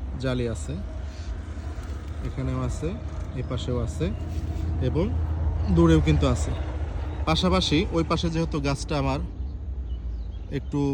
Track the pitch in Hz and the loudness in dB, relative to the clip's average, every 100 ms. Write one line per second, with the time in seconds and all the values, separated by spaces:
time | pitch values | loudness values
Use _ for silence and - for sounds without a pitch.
0 | - 135 131 123 120 110 - 190 - - | -6 -2 0 0 0 -2 -4 -6 -6 -8
1 | - - - - - - - - - - | -8 -8 -8 -8 -8 -8 -8 -8 -8 -8
2 | - - 131 - 131 127 123 - 156 226 | -8 -6 -6 -4 -2 -2 -2 -2 -4 -4
3 | - - - 131 120 127 - 123 117 - | -6 -6 -6 -6 -4 -2 0 0 0 0
4 | 175 - - - - - - - 131 135 | -2 -2 -4 -4 -2 -2 -2 0 2 2
5 | 214 - - - - - - 170 165 160 | 2 2 0 0 0 2 4 8 8 8
6 | 151 147 139 120 - - - - - - | 6 6 4 2 0 -2 -4 -4 -4 -4
7 | - - - 160 185 185 - 151 208 165 | -4 -2 0 2 4 4 4 4 4 2
8 | 160 170 170 160 160 160 143 139 - 151 | 2 2 2 0 0 0 0 0 0 0
9 | 135 139 - - - - - - - - | 2 0 -2 -6 -6 -6 -6 -6 -4 -6
10 | - - - - - 143 - 143 139 | -6 -6 -6 -8 -6 -6 -2 0 2